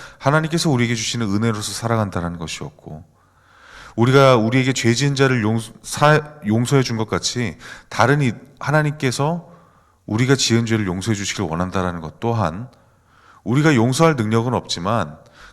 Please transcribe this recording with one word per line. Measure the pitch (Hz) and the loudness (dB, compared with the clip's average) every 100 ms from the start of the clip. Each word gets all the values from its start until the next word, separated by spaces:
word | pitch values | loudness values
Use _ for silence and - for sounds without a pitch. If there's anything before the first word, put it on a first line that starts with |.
| - - | -20 -4
하나님께서 | 135 156 160 165 165 | 0 0 0 -2 0
우리에게 | 127 120 | 0 0
주시는 | 117 113 120 110 | -2 -4 -4 -2
은혜로서 | 101 117 107 - | -2 -2 -2 -8
살아간다는 | - 113 113 101 90 85 85 | -8 -2 -2 -2 -4 -6 -8
것이었고, | 78 - 76 - - 78 - _ _ _ _ _ - - - - | -10 -10 -14 -16 -18 -18 -20 _ _ _ _ _ -20 -20 -12 0
우리가 | 117 135 135 123 | 4 6 8 6
우리에게 | 110 131 127 | 4 0 0
죄 | 131 117 | 0 0
지은 | 120 143 135 | 2 0 2
자를 | 135 127 | 2 2
용서, | 104 113 - - | 0 -2 -4 -14
사-, | - - 147 151 151 - 101 | -12 2 4 4 0 -8 -2
용서해 | 113 123 139 | 0 2 2
준 | 120 113 | 0 -4
것 | 110 | -4
같이 | 90 - 120 110 76 - - - | -4 -4 -4 -6 -8 -16 -20 -12
다른 | - 117 147 | 2 4 4
이, | 131 - - _ | 2 -2 -12 _
하나님께서 | - 156 151 147 131 123 143 170 - - _ _ _ _ - | -2 0 0 -2 -4 -2 -2 -4 -8 -20 _ _ _ _ -6
우리가 | 107 127 135 | -2 2 2
지은 | - 113 113 | 2 0 2
죄를 | 113 98 | 0 -2
용서해 | 90 92 101 | -4 -4 -4
주시길 | 98 - | -4 -6
원한다라는 | 90 80 92 95 90 85 | -4 -4 -4 -2 -4 -6
것 | 80 - | -12 -8
또한, | 117 113 85 87 123 - _ _ _ _ _ _ | -4 -2 -2 -4 -12 -18 _ _ _ _ _ _
우리가 | - 131 156 | -4 0 4
용서할 | 131 117 127 165 | 4 2 4 2
능력은 | 139 107 113 120 | 2 0 0 0
없지만 | 107 - - 90 113 78 73 - - - | -4 -4 -6 -4 -2 -4 -10 -20 -20 -20